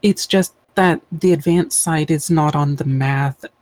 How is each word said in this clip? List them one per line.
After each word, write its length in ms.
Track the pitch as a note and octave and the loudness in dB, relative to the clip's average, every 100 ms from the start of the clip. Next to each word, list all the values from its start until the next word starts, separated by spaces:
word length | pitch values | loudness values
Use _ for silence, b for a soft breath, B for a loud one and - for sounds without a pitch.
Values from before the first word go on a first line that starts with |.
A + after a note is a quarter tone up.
It's 240 | G#3 F#3+ - | 0 0 0
just 300 | F#3+ F3+ _ _ | 0 0 _ _
that 260 | - F3+ D#3+ - | 0 0 0 -4
the 220 | E3 F#3 | -2 0
advanced 500 | E3+ D#3 E3+ E3+ - | 2 2 0 0 -2
side 260 | - D#3+ D3+ | -2 -2 0
is 220 | D#3 - | -2 0
not 240 | E3 D3+ D3 | 0 2 0
on 220 | D3 C#3+ | 0 -2
the 80 | C#3+ | -2
math 600 | C3+ C3+ C#3 C#3 C3+ - _ | -2 0 0 -2 -4 -14 _